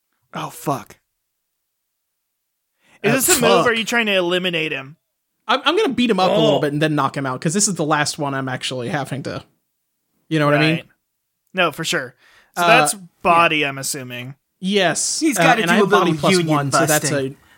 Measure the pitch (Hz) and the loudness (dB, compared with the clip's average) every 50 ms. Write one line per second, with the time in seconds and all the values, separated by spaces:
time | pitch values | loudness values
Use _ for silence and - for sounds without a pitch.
0 | _ _ _ _ _ _ - 165 - 143 - - - 160 139 120 98 - - _ | _ _ _ _ _ _ -14 -12 -12 -12 -12 -10 -6 -6 -6 -6 -8 -14 -20 _
1 | _ _ _ _ _ _ _ _ _ _ _ _ _ _ _ _ _ _ _ _ | _ _ _ _ _ _ _ _ _ _ _ _ _ _ _ _ _ _ _ _
2 | _ _ _ _ _ _ _ _ _ _ _ _ _ _ _ _ _ _ _ _ | _ _ _ _ _ _ _ _ _ _ _ _ _ _ _ _ _ _ _ _
3 | - 202 240 269 240 - - 262 240 220 - - - 247 226 226 220 - 240 240 | -2 0 0 2 2 0 2 2 4 4 4 4 4 2 0 0 -2 -2 -2 -2
4 | 226 214 196 185 180 175 180 180 180 185 170 160 156 151 139 135 135 139 156 - | 0 0 0 0 0 0 -2 -2 -2 -2 -2 -4 -4 -4 -6 -8 -10 -12 -18 -20
5 | _ _ _ _ _ _ _ _ _ - 233 - - 277 330 403 440 311 220 - | _ _ _ _ _ _ _ _ _ -2 -2 0 0 0 0 0 0 0 0 0
6 | 247 233 208 185 185 185 190 214 220 214 143 139 151 147 147 147 156 156 151 147 | 0 2 2 2 2 2 2 2 4 2 2 2 0 0 0 0 0 0 0 0
7 | 135 135 - 147 139 135 110 - - 170 151 208 202 - 185 156 160 147 156 147 | -2 -2 -2 -4 -6 -6 -6 -4 -4 -2 0 0 0 0 0 -2 -2 0 0 0
8 | 151 - - - 147 139 139 135 135 131 127 127 - - 135 127 120 110 - 147 | 0 0 -2 -4 -4 -4 -4 -4 -4 -6 -6 -6 -6 -6 -6 -6 -6 -4 -4 -4
9 | 139 - 143 120 101 123 101 87 - _ _ _ _ _ _ _ _ _ _ _ | -4 -6 -8 -8 -8 -8 -10 -10 -12 _ _ _ _ _ _ _ _ _ _ _
10 | _ _ _ _ _ _ 160 156 147 143 147 147 151 160 160 170 - - _ _ | _ _ _ _ _ _ -2 0 2 2 2 2 2 2 0 -2 -6 -10 _ _
11 | _ _ _ _ _ _ _ _ _ _ - 185 180 160 139 - 160 - 180 156 | _ _ _ _ _ _ _ _ _ _ -2 0 0 0 -2 -4 -6 -4 -4 -4
12 | 131 120 - _ _ _ _ _ _ _ _ - 175 175 226 247 254 247 240 196 | -6 -8 -12 _ _ _ _ _ _ _ _ 0 4 4 6 6 4 2 -2 -6
13 | 180 170 _ _ - 190 170 170 170 165 160 151 147 139 139 135 131 - - 143 | -12 -20 _ _ 0 2 4 4 4 4 2 0 -2 -2 -4 -6 -8 -8 -8 -8
14 | 127 123 123 120 123 131 139 - _ _ _ _ 185 185 202 202 185 165 151 - | -10 -12 -12 -12 -12 -14 -16 -18 _ _ _ _ -6 -2 0 2 2 2 2 0
15 | - - - - 294 320 247 185 - 262 247 226 220 220 233 214 208 170 202 190 | -2 -4 -4 -2 0 0 2 2 4 4 4 2 2 2 2 4 4 4 4 4
16 | 185 180 165 151 143 165 190 180 170 156 156 143 143 139 139 143 135 147 151 151 | 2 2 0 0 2 2 2 2 2 0 0 0 0 0 0 0 2 2 2 0
17 | 160 143 151 139 135 135 143 - _ _ _ | 0 0 -2 -2 -4 -4 -8 -12 _ _ _